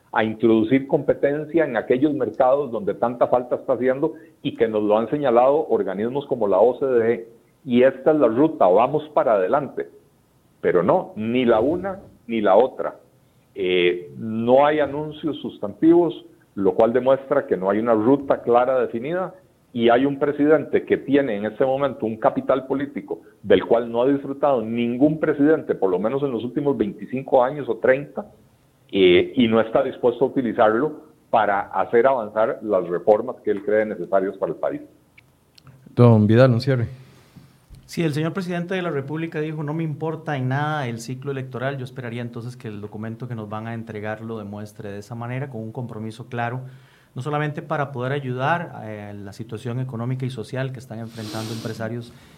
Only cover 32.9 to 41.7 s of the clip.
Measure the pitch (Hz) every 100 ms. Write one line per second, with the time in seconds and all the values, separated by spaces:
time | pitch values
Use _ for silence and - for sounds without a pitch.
32.9 | 85 110 107 123 - 107 98 101 107 107
33.9 | 87 85 98 95 - 87 78 - 147 -
34.9 | _ _ _ _ _ _ _ - - -
35.9 | - 120 110 104 110 131 113 143 127 113
36.9 | - - - _ - - _ _ - -
37.9 | - 165 143 165 170 180 175 175 190 175
38.9 | 139 135 156 165 160 156 156 147 160 160
39.9 | 139 160 160 160 139 127 139 151 151 123
40.9 | 117 - 131 139 135 131 123 131